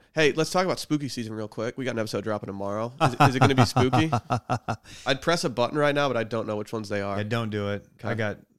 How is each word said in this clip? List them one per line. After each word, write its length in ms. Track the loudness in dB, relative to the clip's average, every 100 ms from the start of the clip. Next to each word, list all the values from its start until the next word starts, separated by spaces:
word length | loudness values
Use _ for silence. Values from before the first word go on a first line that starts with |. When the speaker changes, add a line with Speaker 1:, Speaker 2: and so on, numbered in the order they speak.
| _
Speaker 1:
Hey, 180 | 2 2
let's 180 | 4 0
talk 140 | 0
about 160 | 0 -2
spooky 300 | -2 -2 -2
season 240 | -6 -8
real 160 | -8 -8
quick. 280 | -6 -6 -4
We 60 |
got 80 | -4
an 80 | -4
episode 240 | -2 -4
dropping 240 | -2 -4 -4
tomorrow. 460 | -6 -4 -4 -6 0
Is, 140 | 0 6
is 160 | 6 8
it 40 |
gonna 160 | 4 6
be 100 | 4
spooky? 440 | 4 2 4 2 0 0 -4 -2 -6
Speaker 2:
<laughs> 460 | -4 -10 -10 -8 -2
Speaker 1:
I'd 160 | -2
press 220 | 0 0
a 60 | 0
button 280 | 0 0 2
right 160 | 2
now, 140 | 2 0
but 80 | 0
I 80 |
don't 240 | -2 -4 -4
know 80 | -4
which 160 | -4
ones 160 | -8 -4
they 140 | -4
are. 160 | -2 -4
Speaker 2:
Yeah, 60 |
don't 260 | -2 -2 -2
do 200 | -2 -2
it. 140 | -4 -8 _
Speaker 1:
Okay. 80 | -6
Speaker 2:
I 40 | -4
got, 220 | -4 -6 _